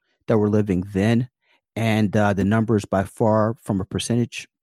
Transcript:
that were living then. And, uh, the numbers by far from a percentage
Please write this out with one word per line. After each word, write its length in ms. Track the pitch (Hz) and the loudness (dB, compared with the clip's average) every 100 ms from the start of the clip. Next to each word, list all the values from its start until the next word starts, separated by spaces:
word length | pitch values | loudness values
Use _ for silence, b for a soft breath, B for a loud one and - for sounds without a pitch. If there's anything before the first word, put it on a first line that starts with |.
| _ _ - | _ _ -2
that 100 | 113 | 0
were 120 | 104 | 2
living 360 | 107 104 90 95 | 0 0 -2 -2
then. 360 | 98 104 117 123 _ _ _ _ 107 | 0 2 0 -2 _ _ _ _ -6
And, 400 | 113 107 104 107 | -2 0 0 2
uh, 180 | 104 | 0
the 120 | 98 98 | 2 0
numbers 400 | 113 113 107 - | 0 2 0 0
by 180 | 95 | -2
far 520 | 95 - 113 110 107 113 | -2 -2 2 2 0 -2
from 200 | - 98 | -4 -4
a 40 | 95 | -4
percentage 600 | 98 - 117 120 - - _ | -6 -4 -2 -2 -6 -16 _